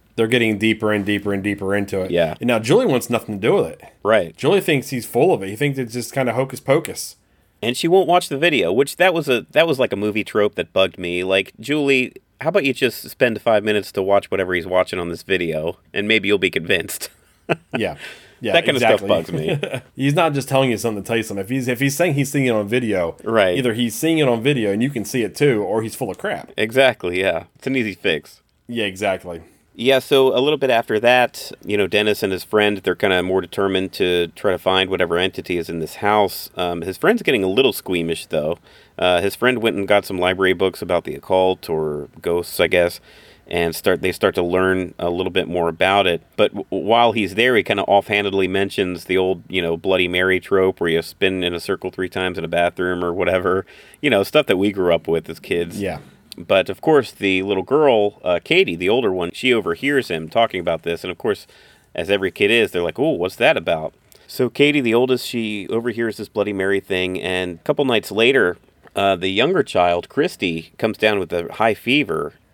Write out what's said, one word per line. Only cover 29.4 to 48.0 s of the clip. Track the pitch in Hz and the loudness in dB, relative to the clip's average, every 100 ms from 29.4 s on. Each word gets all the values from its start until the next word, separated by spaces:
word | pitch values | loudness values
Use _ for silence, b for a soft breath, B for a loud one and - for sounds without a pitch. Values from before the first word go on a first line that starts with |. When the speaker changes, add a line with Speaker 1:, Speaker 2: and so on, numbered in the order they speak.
| 80 _ _ | -16 _ _
Speaker 2:
Yeah, | - 120 131 | -4 2 2
so | - 139 131 117 | 4 4 4 4
a | |
little | 143 151 | 0 0
bit | 131 | 0
after | 117 117 110 | 0 0 0
that, | 120 123 120 - - - | 4 4 2 -2 -16 -12
you | - 104 | -4 0
know, | 95 | 2
Dennis | 104 107 101 | 2 2 0
and | 101 | -2
his | 92 | -4
friend, | - 107 104 101 | 0 2 2 2
they're | 95 | -2
kinda | 85 101 90 | 0 2 2
more | 90 95 | 2 0
determined | 87 - 98 92 95 | -2 -2 0 0 -2
to | - 92 87 85 - | -2 0 0 -2 -2
try | 104 | -2
to | 90 | 0
find | 95 95 92 | 0 2 2
whatever | 92 87 87 | 0 0 0
entity | 95 - 90 87 | 0 -4 -6 -4
is | 82 | -4
in | 85 | -6
this | 80 - | -8 -4
house. | 104 107 98 - - - | 2 2 2 -2 -12 -6
Um, | 87 87 | -4 -4
his | 87 92 | -6 -2
friend's | 165 233 | 0 0
getting | - 127 | 0 0
a | 95 | 2
little | 104 135 | 2 0
squeamish, | - - 90 82 82 - | 0 -4 -2 -2 -4 -4
though. | 80 76 87 b b b b | -4 -2 -6 b b b b
Uh, | 90 87 | 2 2
his | 98 | 0
friend | - 123 123 | 0 0 2
went | 110 90 | 0 0
and | 98 | 2
got | 101 | 2
some | - 92 | 2 0
library | 90 95 95 | 0 2 2
books | 87 95 - | 2 0 -2
about | 87 87 | -2 -2
the | 80 | -2
occult | 73 - 92 92 92 - | -8 0 2 2 0 -4
or | 80 78 73 71 78 | -4 -2 -4 -8 -8
ghosts, | 90 87 85 - | -4 -2 -2 -2
I | 87 | 2
guess, | 87 87 - B B B B B | 2 2 -2 B B B B B
and | 87 85 82 | -2 -2 -2
start, | - 90 | -2 0
they | 90 | -2
start | 87 101 | 0 0
to | 92 | 0
learn | 87 90 92 92 90 - | 0 2 2 0 -4 -6
a | 87 | -4
little | 87 92 | -2 -2
bit | 92 85 | -2 -2
more | 90 82 | -2 -2
about | 80 92 101 92 | 0 2 2 2
it. | 85 _ - | -2 _ 0
But | 104 | 0
w-, | 101 - 95 | 0 -6 -4
while | 85 117 120 | 2 4 4
he's | 110 95 95 | 2 -2 0
there, | 123 | 2
he | 117 | 2
kinda | - 101 | 0 0
offhandedly | - 101 | 2 2